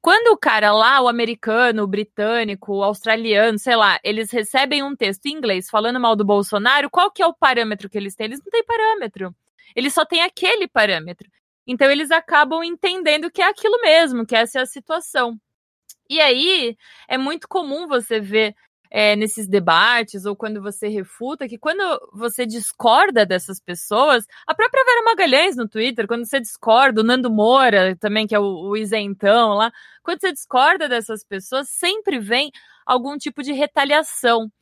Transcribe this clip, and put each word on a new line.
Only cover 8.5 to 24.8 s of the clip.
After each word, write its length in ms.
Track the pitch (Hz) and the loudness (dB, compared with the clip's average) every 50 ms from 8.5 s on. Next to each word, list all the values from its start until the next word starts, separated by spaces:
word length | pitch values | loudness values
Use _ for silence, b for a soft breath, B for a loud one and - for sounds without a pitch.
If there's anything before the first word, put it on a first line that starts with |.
têm 140 | - 466 453 | -2 -2 -2
parâmetro. 720 | - 466 453 440 440 440 415 277 208 _ 196 190 180 180 _ _ _ b b b b b | 0 -2 0 0 0 0 -2 -4 -10 _ -10 -12 -12 -12 _ _ _ b b b b b
Eles 180 | - 254 285 | -4 -4 -2
só 120 | - 349 311 | 0 0 -2
têm 180 | - 359 330 | 0 0 -2
aquele 460 | 339 370 _ - - 359 480 440 370 - | -2 -2 _ -4 -2 0 0 0 -2 -2
parâmetro. 600 | _ 240 214 208 185 165 156 170 175 _ - _ _ _ _ _ _ _ _ | _ 0 2 2 0 -2 -4 -10 -16 _ -18 _ _ _ _ _ _ _ _
Então, 240 | - 254 233 277 269 | -10 -2 2 4 4
eles 200 | 285 285 311 269 | 4 2 0 0
acabam 520 | 330 330 320 - 349 294 302 262 320 330 | 0 0 0 2 2 2 4 4 0 -6
entendendo 680 | 330 339 349 339 - 370 359 370 349 302 302 302 302 349 | -4 -6 -8 -2 -2 -2 -2 0 0 0 0 0 -2 -6
que 120 | _ - | _ 0
é 60 | 349 381 | 0 0
aquilo 320 | 403 - - 440 415 480 | 0 0 0 0 0 2
mesmo, 420 | 466 330 311 320 339 294 254 233 226 | 4 4 6 6 4 4 0 -4 -4
que 120 | 214 247 | 0 0
essa 240 | 220 233 233 - 262 | 0 0 0 -2 -6
é 20 | |
a 40 | 254 | -6
situação. 720 | - - 285 - _ 311 339 320 - - 285 247 240 233 214 _ _ _ _ _ _ _ _ _ _ - _ _ _ | -6 -8 -18 -10 _ -6 -6 -6 -4 -2 -2 -2 -2 -4 -10 _ _ _ _ _ _ _ _ _ _ -20 _ _ _
E 120 | 269 320 | 0 2
aí, 560 | 311 277 247 254 294 359 381 349 262 233 226 b b b b b b b | 4 4 4 2 2 0 0 0 -2 -4 -8 b b b b b b b
é 100 | 247 262 | -6 -4
muito 280 | 269 277 311 330 - | -4 -4 -6 -8 -12
comum 400 | - - 381 339 285 269 311 359 | -6 -6 -6 -4 -4 -8 -8 -6
você 340 | 320 285 240 226 - 233 220 | -2 -4 -4 -2 -2 -4 -4
ver, 340 | 208 190 208 220 220 208 208 _ _ _ _ _ _ _ | -4 -2 0 0 0 0 -4 _ _ _ _ _ _ _
é, 240 | - 214 214 208 208 | -2 0 2 2 2
nesses 320 | 208 214 208 - - 208 | 2 0 -4 -4 -8 -6
debates 800 | 190 190 202 175 170 165 165 196 226 247 233 226 214 - 196 185 | 0 0 0 2 4 4 4 4 4 2 0 -2 -4 -10 -10 -8
ou 100 | 208 202 | -8 -8
quando 280 | _ - 214 214 208 | _ -10 -10 -10 -10
você 260 | 196 208 202 - - 208 | -12 -12 -12 -8 -8 -6
refuta, 580 | 214 208 185 - - - 233 254 302 - 285 | -6 -6 -8 -10 -14 -12 -10 -10 -8 -8 -10
que 120 | 226 233 214 | -12 -12 -8
quando 240 | - 302 339 392 392 370 311 - - - | -6 -6 -4 -4 -2 -4 -4 -6 -8 -14
você 340 | _ 196 233 233 220 - 247 | _ -8 -8 -8 -6 -6 -6
discorda 800 | 226 214 240 196 - - _ - 220 220 226 381 403 269 233 208 | -6 -6 -10 -10 -10 -12 _ 2 4 4 4 4 4 4 2 2
dessas 340 | 180 185 185 - - 196 - | 2 0 -4 -4 -8 -14 -14
pessoas, 640 | _ - 175 170 - - 208 226 277 302 269 233 208 B B B B | _ -12 -12 -12 -8 -4 0 2 4 4 2 2 0 B B B B
a 80 | B 320 | B -2
própria 280 | - 427 480 - 539 | -2 -2 0 2 0